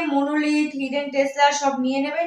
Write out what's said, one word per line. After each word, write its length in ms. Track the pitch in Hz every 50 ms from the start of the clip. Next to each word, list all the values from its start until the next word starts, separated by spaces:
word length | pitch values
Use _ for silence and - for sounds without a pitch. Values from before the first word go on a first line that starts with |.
| 320 294
মনোলিথ, 580 | 277 277 277 294 302 302 302 302 302 302 302 - 277 269
হিডেন 260 | 269 262 277 285 285 277 269
টেসলা 320 | 269 277 277 - 285 285 285 285 285
সব 120 | 285 277 269 254 254
নিয়ে 160 | 262 269 277 277
নেবে, 180 | 294 302 330 339